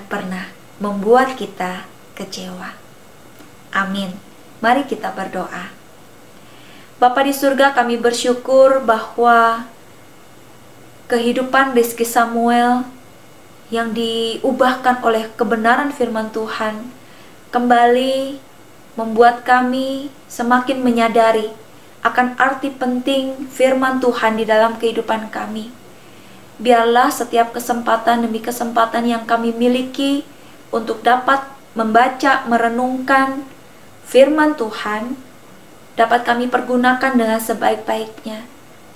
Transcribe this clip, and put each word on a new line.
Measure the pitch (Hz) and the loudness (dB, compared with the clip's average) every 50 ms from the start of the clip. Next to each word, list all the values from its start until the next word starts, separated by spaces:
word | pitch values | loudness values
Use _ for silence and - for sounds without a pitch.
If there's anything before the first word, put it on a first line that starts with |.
| - - | -10 -8
pernah | 208 202 190 185 185 180 185 - - - - - - - | -8 -8 -8 -8 -8 -10 -10 -12 -16 -20 -20 -20 -12 -8
membuat | 202 208 202 196 190 214 240 254 262 262 262 - | -8 -6 -6 -2 2 4 4 4 4 2 -2 -6
kita | 202 196 - - 185 180 185 190 - - - - - - - - | -10 -10 -8 -8 -8 -8 -8 -10 -14 -18 -20 -20 -20 -20 -16 -14
kecewa. | 190 - - 196 185 185 180 180 185 185 - - - - - - - - - - - - - - - - - - - - | -14 -12 -12 -14 -12 -12 -14 -14 -14 -16 -16 -18 -20 -20 -20 -20 -20 -20 -20 -20 -20 -20 -20 -20 -20 -20 -20 -20 -14 -8
Amin. | - 196 196 190 196 202 196 185 185 - - - - - - - - - | -4 -4 -4 -4 -4 -6 -8 -8 -10 -14 -18 -20 -20 -20 -20 -20 -10 -2
Mari | 226 226 254 285 277 | 0 2 2 2 0
kita | - 226 - - 190 - | -4 -6 -8 -8 -8 -8
berdoa. | 185 190 185 - 185 175 - - 180 180 - - - - - - - - - - - - - - - - - - - - - - - - - - - | -8 -10 -8 -8 -8 -8 -8 -10 -12 -14 -14 -18 -20 -20 -20 -20 -20 -20 -20 -20 -20 -20 -20 -20 -20 -20 -20 -20 -20 -20 -20 -20 -20 -20 -18 0 2
Bapa | 247 247 247 277 269 | 2 4 4 4 0
di | 285 | 0
surga, | 277 - 285 277 269 254 277 277 | 0 0 0 0 2 4 2 2
kami | 277 254 233 233 233 | 2 2 0 0 0
bersyukur | 220 220 240 233 - - 247 240 - - 254 262 262 262 269 269 262 254 | 0 0 0 0 0 0 -2 -2 -2 0 2 6 6 6 6 4 2 2
bahwa | 233 220 220 - - - 233 240 233 233 233 226 226 226 233 240 - - - - - - - - - - - - - - - - - - - - - - - - - - - - - | 0 0 0 -2 -6 -2 2 4 4 6 6 4 2 0 -2 -6 -12 -18 -20 -20 -20 -20 -20 -20 -20 -20 -20 -20 -20 -20 -20 -20 -20 -20 -20 -20 -20 -20 -20 -20 -20 -20 -18 -6 -4
kehidupan | 247 233 233 240 240 262 254 254 262 262 269 269 | -2 0 0 0 0 -2 -2 0 2 2 2 4
Rizky | 247 240 233 233 - - 233 | 2 2 2 2 0 -4 -4
Samuel | 233 - 254 233 226 233 233 233 233 240 240 240 247 247 247 254 - - - - - - - - - - - - - - - - - | 0 2 0 0 2 0 0 2 2 2 4 4 2 2 0 -2 -6 -12 -20 -20 -20 -20 -20 -20 -20 -20 -20 -20 -20 -20 -20 -12 -8
yang | 226 226 233 226 214 | -6 -4 -4 -4 -4
diubahkan | 233 233 226 226 226 226 226 220 - - 269 226 208 262 254 254 - - 254 247 - | -4 -4 -4 -2 -4 -4 -4 -4 -4 -2 -2 2 2 2 2 2 0 2 2 2 2
oleh | - 233 220 220 220 - | 2 0 0 0 -2 -4
kebenaran | - - 233 202 233 220 214 233 254 269 285 285 - | -4 -4 -2 0 0 0 2 2 2 2 0 -2 -4
firman | - 240 220 220 220 220 214 | -4 -4 -2 -2 -4 -6 -6
Tuhan | - 226 220 220 - - 220 214 214 214 240 254 - - - - - - - - - - - - | -6 -8 -8 -6 -6 -6 -6 -6 -6 -8 -12 -16 -18 -20 -20 -20 -20 -20 -20 -20 -20 -20 -10 -4
kembali | - 240 247 240 240 240 240 240 240 254 262 262 269 269 269 269 285 269 - - - - - - - - - - - 233 | -2 0 2 4 4 6 6 6 4 4 2 0 -2 -2 -4 -6 -8 -12 -16 -20 -20 -20 -20 -20 -20 -20 -20 -14 -10 -8
membuat | 226 220 220 220 240 240 240 240 - 254 | -6 0 4 6 6 6 4 2 2 2
kami | 254 254 247 247 254 262 262 269 269 269 277 285 - - - - | 2 4 2 2 0 -2 -2 -4 -4 -6 -8 -12 -14 -18 -20 -14
semakin | - - 233 240 247 247 247 - 262 262 254 | -8 -6 -2 0 0 0 0 0 -2 0 0
menyadari | 247 233 233 226 226 208 233 226 226 220 220 214 214 - - - - - - - - - - - | 0 2 2 0 2 2 4 4 4 4 2 -2 -4 -8 -14 -20 -20 -20 -20 -20 -20 -8 -4 -4
akan | 233 - 247 247 247 - | 0 2 2 0 0 0
arti | - 254 269 277 269 - 277 | 0 0 0 0 -2 -6 -6
penting | 269 - 262 247 247 247 247 277 269 269 262 269 262 - - - | -6 -4 -4 -2 -2 -2 0 0 0 0 0 -4 -6 -10 -12 -8
firman | - - 254 262 262 262 262 262 254 254 | -2 2 2 2 2 2 0 0 0 0
Tuhan | 254 247 247 - 233 220 220 | 0 0 0 2 0 0 0
di | 220 220 | 0 0
dalam | 214 220 220 220 226 226 | 2 4 4 4 2 0
kehidupan | - 233 226 226 226 220 - 220 220 214 - | -2 -2 -2 -2 -2 -2 -2 -4 -4 -6 -8
kami. | - - 208 208 214 220 220 240 254 - - - - - - - - - - - - - - - - - | -10 -10 -8 -8 -8 -10 -10 -12 -16 -20 -20 -20 -20 -20 -20 -20 -20 -20 -20 -20 -20 -20 -20 -20 -12 -2
Biarlah | 214 247 240 233 226 233 233 247 254 294 | 2 4 4 4 4 4 4 4 4 2
setiap | 285 - - 240 233 233 233 233 - | 0 -2 -4 -2 0 0 0 0 -2
kesempatan | 240 240 - 233 233 233 233 226 226 - 233 240 233 233 220 | -6 -4 -4 -4 -2 -2 0 0 0 2 0 0 0 0 -2
demi | 220 220 - | -4 -6 -6
kesempatan | 247 240 - 240 233 - 233 226 226 - 233 233 240 | -6 -6 -6 -6 -2 0 0 0 0 0 -2 -2 -2
yang | 233 226 226 | -2 -2 -2
kami | - 233 233 233 233 226 | -2 -2 0 0 -2 -2
miliki | 233 240 247 247 262 254 254 - - 277 277 277 277 - - - - - - - - - - | 0 2 2 2 0 -2 -6 -4 -2 -2 0 0 -2 -4 -8 -16 -20 -20 -20 -20 -20 -10 -6
untuk | - 233 220 226 220 - | -6 -4 -4 -4 -6 -2
dapat | - 233 247 254 - 269 277 269 - - - - - - | 2 2 2 2 4 2 0 0 0 -6 -14 -20 -20 -10
membaca, | - 226 220 220 220 233 254 262 262 - 311 269 262 262 - | -6 -4 0 2 4 4 4 2 0 0 0 0 0 0 0
merenungkan | 233 240 226 226 233 233 240 254 254 262 254 262 285 277 269 269 269 269 277 285 - - - - - - - - - - - - | 0 0 2 2 0 0 0 -2 -2 -2 -4 0 2 2 2 2 0 -2 -6 -10 -12 -16 -20 -20 -20 -20 -20 -20 -20 -20 -20 -6
firman | - - 254 277 294 302 311 302 302 294 - | 2 6 6 6 6 6 2 2 2 0 -2
Tuhan, | 226 214 - - - 208 214 220 233 247 262 - - - - - - - - - - - - - - - - | -4 -6 -6 -8 -6 -6 -6 -6 -6 -8 -10 -12 -14 -20 -20 -20 -20 -20 -20 -20 -20 -20 -20 -20 -20 -6 -2
dapat | - 226 233 233 240 240 | 0 2 2 2 0 0
kami | 240 240 240 247 247 | 0 -2 0 0 -2
pergunakan | - 247 - 247 247 247 247 254 254 254 269 262 | -2 -2 -2 0 0 2 2 2 2 2 0 2
dengan | 254 240 226 220 220 226 | 2 2 2 2 0 -2
sebaik-baiknya. | 226 - 226 208 233 220 220 220 - 226 220 220 220 220 - - - 220 214 220 233 - - - - - - - - - - | -2 -4 -4 -2 0 0 0 -2 -4 -6 -6 -6 -6 -10 -14 -16 -14 -14 -14 -14 -16 -18 -20 -20 -20 -20 -20 -20 -20 -20 -12